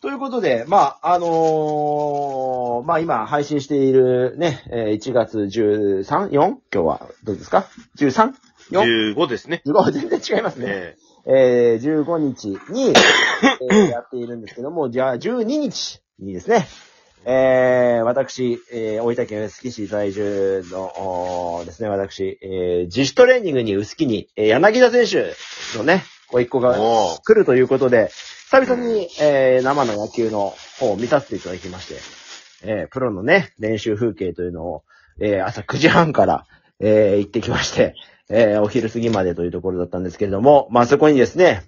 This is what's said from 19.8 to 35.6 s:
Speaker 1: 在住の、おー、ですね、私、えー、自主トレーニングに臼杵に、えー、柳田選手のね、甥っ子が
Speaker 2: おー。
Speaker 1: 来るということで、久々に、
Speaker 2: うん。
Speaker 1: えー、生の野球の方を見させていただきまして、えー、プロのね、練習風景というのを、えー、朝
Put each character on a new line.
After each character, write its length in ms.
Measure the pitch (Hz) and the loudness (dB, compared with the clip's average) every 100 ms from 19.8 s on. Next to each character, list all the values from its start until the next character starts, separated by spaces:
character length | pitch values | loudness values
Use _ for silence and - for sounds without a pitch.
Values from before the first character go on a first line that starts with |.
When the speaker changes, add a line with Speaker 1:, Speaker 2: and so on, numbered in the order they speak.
| 101 | -8
Speaker 1:
在 240 | 104 101 | -4 -4
住 500 | 98 104 101 98 95 87 | -4 -4 -2 -2 -2 -6
の、 140 | 92 | -10
お 760 | 95 - 95 90 90 90 87 85 | -10 -8 -6 -6 -4 -4 -4 -6
ー、 20 | |
で 80 | 85 | -10
す 100 | 82 | -8
ね、 60 | 110 | -6
私、 500 | 101 98 - 95 95 | -4 -6 -6 -8 -8
え 40 | 98 92 90 87 | -10 -6 -2 -2
ー、 20 | |
自 220 | 87 92 135 | -2 -2 -2
主 80 | |
ト 120 | - 247 | 4 6
レ 120 | 254 | 6
ー 20 | |
ニ 100 | 202 | 2
ン 40 | |
グ 80 | 135 | -2
に 100 | 113 | 0
臼 220 | 98 104 - | -2 -4 -4
杵 100 | 151 | -2
に、 220 | 104 - - | -2 -6 -2
え 80 | |
ー、 20 | 107 | 2
柳 320 | 117 190 226 | 4 4 6
田 140 | 254 | 4
選 140 | 240 220 | 4 2
手 280 | 185 98 - - - - 113 | 0 -2 -8 -16 -16 -12 -6
の 60 | |
ね、 220 | 123 185 - _ _ | 0 0 0 _ _
甥 140 | 123 | -2
っ 20 | 123 | 0
子 140 | 135 | 0
が 200 | 123 120 | 2 2
Speaker 2:
お 360 | 110 117 98 80 | 2 2 2 -2
ー。 40 | |
Speaker 1:
来 160 | - - | 4 4
る 40 | |
と 120 | 139 127 | 6 4
い 40 | |
う 40 | 127 | 4
こ 140 | 135 | 2
と 100 | 131 | 4
で、 200 | 123 104 - - - - | 4 2 -2 -18 -20 2
久 120 | 269 | 2
々 200 | 262 247 | 2 -2
に、 120 | 240 | 0
Speaker 2:
う 80 | 220 | -2
ん。 80 | 170 - | -4 0
Speaker 1:
え 380 | 151 139 131 127 | 2 4 4 4
ー、 20 | |
生 220 | 127 147 | 2 0
の 120 | 127 104 | 0 -2
野 100 | 104 | -6
球 240 | - 113 | -2 -2
の 240 | 107 98 - - - | 0 -4 -6 -20 -4
方 140 | 127 | -2
を 40 | 98 | -2
見 120 | 120 | 0
さ 120 | 147 | 0
せ 60 | - | -2
て 80 | |
い 60 | 104 | -10
た 100 | 87 | -10
だ 60 | 90 | -10
き 120 | 92 | -12
ま 120 | 90 | -14
し 80 | 90 | -14
て、 80 | 71 - - - - - _ | -16 -16 -20 -20 -20 -20 _
え 220 | 95 107 | -6 -6
ー、 40 | 78 | -4
プ 120 | - | -4
ロ 100 | 127 | -4
の 140 | 98 | -4
ね、 280 | 110 190 160 _ | 2 2 2 _
練 220 | 107 110 | -4 -4
習 160 | 117 104 | -4 -2
風 180 | 117 | -4
景 180 | 98 92 | -4 -8
と 100 | 82 | -6
い 60 | 90 | -8
う 20 | |
の 120 | 87 82 | -8 -10
を、 180 | 76 _ _ _ - | -12 _ _ _ -8
え 180 | 104 98 | -2 -2
ー、 60 | |
朝 200 | 95 110 | -2 -8